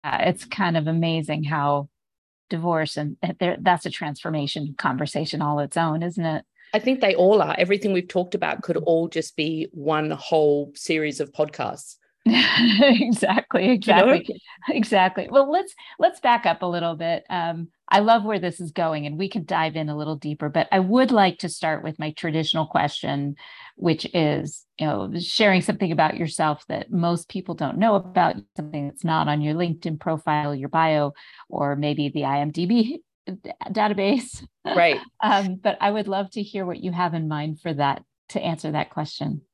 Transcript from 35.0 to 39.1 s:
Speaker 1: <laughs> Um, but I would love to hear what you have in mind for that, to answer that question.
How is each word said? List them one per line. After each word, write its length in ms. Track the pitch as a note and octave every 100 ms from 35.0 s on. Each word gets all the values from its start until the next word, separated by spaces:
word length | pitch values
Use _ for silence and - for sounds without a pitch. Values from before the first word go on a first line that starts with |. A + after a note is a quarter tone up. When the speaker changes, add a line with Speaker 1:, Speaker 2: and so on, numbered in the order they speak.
| -
Speaker 1:
<laughs> 120 | _
Um, 340 | G#3+ G3+ G3 F#3
but 220 | G#3 -
I 100 | G3+
would 160 | G#3+ G3+
love 220 | F#3+ F#3+
to 100 | -
hear 240 | G3+ G3+ F#3
what 180 | F3
you 80 | F#3
have 220 | F3 F3+
in 140 | E3 D#3
mind 340 | D3+ D3+ D#3
for 120 | E3+
that, 300 | C#3+ C#3+ C#3 _ _ _
to 120 | -
answer 300 | F3+ D#3+ D#3
that 180 | D3+ D3+
question. 520 | - D3+